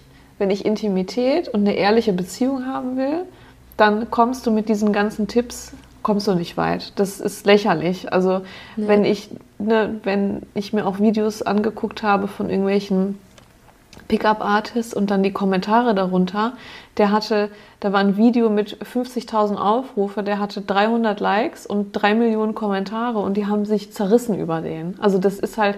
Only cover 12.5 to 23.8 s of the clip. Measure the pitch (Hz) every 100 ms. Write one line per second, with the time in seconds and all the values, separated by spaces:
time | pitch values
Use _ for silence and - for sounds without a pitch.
12.5 | 190 196 202 196 190 196 196 - - -
13.5 | - - _ _ - - 220 214 214 190
14.5 | 208 214 240 226 - 202 196 196 196 196
15.5 | 190 208 226 247 196 185 185 185 202 226
16.5 | 254 - - - - 202 214 214 208 208
17.5 | - - - 202 196 202 196 233 240 226
18.5 | 208 202 - 202 247 247 233 214 220 208
19.5 | 202 196 226 262 - 196 208 202 202 208
20.5 | 208 202 196 214 233 226 202 190 202 277
21.5 | - - 202 202 202 208 220 233 220 214
22.5 | 214 214 196 196 220 240 220 196 196 202
23.5 | 208 208 214